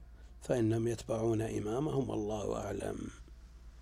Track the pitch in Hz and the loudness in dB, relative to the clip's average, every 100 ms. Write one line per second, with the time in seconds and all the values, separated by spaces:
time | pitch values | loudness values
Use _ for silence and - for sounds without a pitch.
0 | - - - - - 131 110 113 113 113 | -6 -16 -18 -12 0 4 6 4 2 0
1 | - 113 113 110 113 104 104 117 151 135 | 0 2 4 4 2 0 0 0 2 2
2 | 117 107 104 107 - 113 101 98 52 - | 2 0 0 0 0 0 0 -2 -2 -4
3 | - - - - - - - - | -6 -10 -16 -16 -18 -18 -18 -18